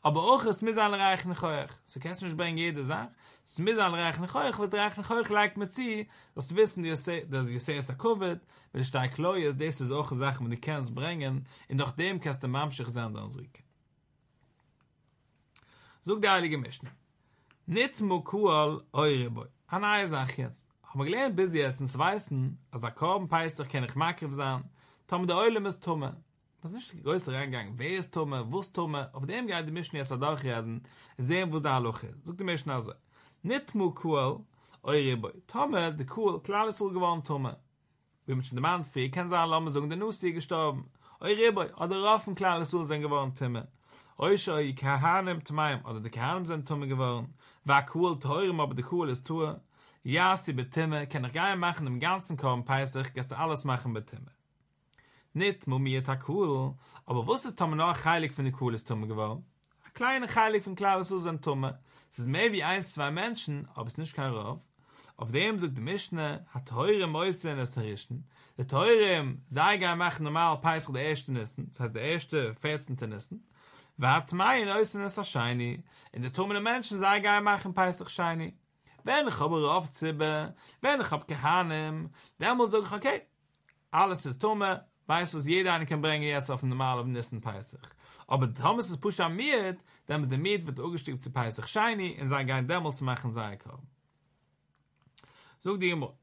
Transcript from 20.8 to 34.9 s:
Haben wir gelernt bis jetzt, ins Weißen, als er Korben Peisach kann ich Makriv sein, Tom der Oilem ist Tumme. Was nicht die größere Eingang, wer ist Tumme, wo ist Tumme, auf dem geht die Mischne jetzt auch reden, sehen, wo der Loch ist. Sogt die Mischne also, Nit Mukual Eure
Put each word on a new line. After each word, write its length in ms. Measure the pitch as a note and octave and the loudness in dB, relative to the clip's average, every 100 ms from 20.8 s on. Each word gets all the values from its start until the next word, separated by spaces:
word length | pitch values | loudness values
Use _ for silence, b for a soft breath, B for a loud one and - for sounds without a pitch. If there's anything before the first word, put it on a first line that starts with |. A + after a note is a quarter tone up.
Haben 160 | - C3+ | -10 -4
wir 60 | C#3+ | -2
gelernt 320 | A3 C4+ F3+ | 0 0 2
bis 160 | F#3 | 2
jetzt, 260 | D#3+ C3+ C3 | 2 0 0
ins 180 | C3 C3 | -2 0
Weißen, 640 | E3+ G#3 - C3+ C3 - _ | 2 0 -2 -2 -2 -4 _
als 140 | A#2+ | -8
er 80 | A#2 | -6
Korben 380 | - E3 G3 F3+ | -2 0 0 2
Peisach 400 | E3 E3 D3+ C3 | 0 0 -4 -4
kann 160 | C#3 B2 | -4 -2
ich 100 | C3+ | 0
Makriv 380 | E3 E3+ D3+ | 0 0 -6
sein, 360 | C#3 C3+ C3 C3 b b b b | -4 -4 -4 -8 b b b b
Tom 180 | F3+ F3+ | -2 2
der 120 | F3 | 4
Oilem 280 | A3+ A3 G3 | 4 4 0
ist 160 | F#3 | -2
Tumme. 400 | F3 D#3+ C3+ - - _ _ _ | -2 -2 -4 -8 -18 _ _ _
Was 120 | E3 | -12
nicht 180 | A3+ - | -12 -14
die 100 | E3+ | -6
größere 360 | C3+ F3+ C#3+ C3 | -2 0 0 -4
Eingang, 380 | C#3 B2 G2+ A#2+ | -4 -6 -6 -6
wer 140 | D3+ | -4
ist 220 | F#3 - | -4 -4
Tumme, 320 | E3 D3 C3 A2+ | -4 -2 -2 -4
wo 80 | F#3 | -4
ist 140 | F#3+ | -4
Tumme, 360 | - E3 C#3+ B2 | -4 -2 -4 -6
auf 120 | C3+ C#3 | -6 -6
dem 220 | A3+ A#3 | -4 -2
geht 180 | F3 D#3 | -2 -4
die 60 | |
Mischne 280 | E3 D#3+ D3+ | -6 -6 -6
jetzt 120 | C3 | -4
auch 320 | B2 D3 D3 | -2 0 0
reden, 380 | C3 A#2 A2+ A2+ - B B B | -2 -4 -4 -8 -12 B B B
sehen, 360 | B2+ F3+ F3+ | 0 2 2
wo 80 | D#3 | 0
der 180 | D3 C3 | 2 2
Loch 240 | A#2 A2 | 0 -4
ist. 220 | G#2+ - E3 | -10 -12 -10
Sogt 160 | F3 | -6
die 20 | |
Mischne 300 | F#3 D#3+ D3 | -2 -2 -2
also, 180 | C3 G#2+ - _ b b b | -4 -6 -12 _ b b b
Nit 320 | F3 C#4 C#4+ | -2 -2 -2
Mukual 720 | G#3 F3+ - E3 C#3+ C3 - - _ b b | 0 0 0 0 2 2 0 -8 _ b b
Eure 320 | - | 2